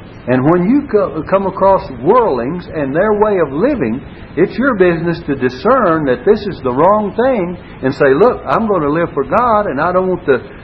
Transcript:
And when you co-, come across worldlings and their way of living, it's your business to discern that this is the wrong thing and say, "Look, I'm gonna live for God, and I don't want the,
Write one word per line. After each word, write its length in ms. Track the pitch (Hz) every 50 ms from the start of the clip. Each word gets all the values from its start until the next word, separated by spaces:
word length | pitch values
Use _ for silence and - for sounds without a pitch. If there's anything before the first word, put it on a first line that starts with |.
| - - - - -
And 160 | 120 127 127
when 240 | 127 151 175 175 175
you 240 | 202 269 294 285 -
co-, 320 | 214 202 185 147 156 160 - -
come 160 | 185 196 196
across 400 | 185 - - 190 196 190 175 - 139 135 113
worldlings 640 | 123 170 233 254 226 185 135 120 117 135 175 180 165
and 320 | 170 165 160 143 131 139
their 160 | 165 202 220 214 202
way 160 | 214 214 202 180 160
of 80 | 139
living, 480 | 131 156 214 285 294 214 139 107 113 - - - - - - - - 143
it's 160 | 185 - -
your 160 | - 262 277 240 190
business 400 | 185 180 170 160 170 170 160 160 - -
to 80 | 135
discern 720 | 127 123 123 - - - 220 262 262 214 170 160 160 151 131
that 160 | 123 - -
this 160 | 190 226 214 - 196
is 80 | 143 113 120
the 80 | 127
wrong 400 | 123 135 160 190 208 214 214 190
thing 460 | - 220 240 269 254 214 170 175 180 - - - - - 131
and 80 | 131
say, 220 | - - 147 135 135
"Look, 260 | 151 208 247 196 - -
I'm 180 | 131 143 190 226
gonna 240 | 208 196 175 147 143
live 240 | 151 170 170 156
for 120 | - 143 135 120
God, 380 | 170 220 247 240 214 208 202
and 100 | 185 131
I 160 | 139 160 180
don't 160 | 180 185 190 185
want 160 | 180 175 -
the, 160 | - 131 117 - - - -